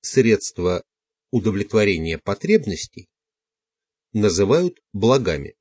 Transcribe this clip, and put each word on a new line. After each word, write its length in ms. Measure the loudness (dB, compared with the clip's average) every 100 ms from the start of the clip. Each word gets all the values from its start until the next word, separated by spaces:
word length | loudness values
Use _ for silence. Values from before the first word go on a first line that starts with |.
Средства 800 | 0 2 2 2 -2 -4 -4 -4 _ _ _ _ _
удовлетворения 840 | -2 -2 -4 -2 0 2 0 -4 -6
потребностей 920 | -6 -6 2 2 0 -8 -10 -16 -20 _ _ _ _ _ _ _ _ _ _
называют 680 | 0 0 2 2 2 0 -6 _
благами. 640 | -2 2 2 0 -6 -8 _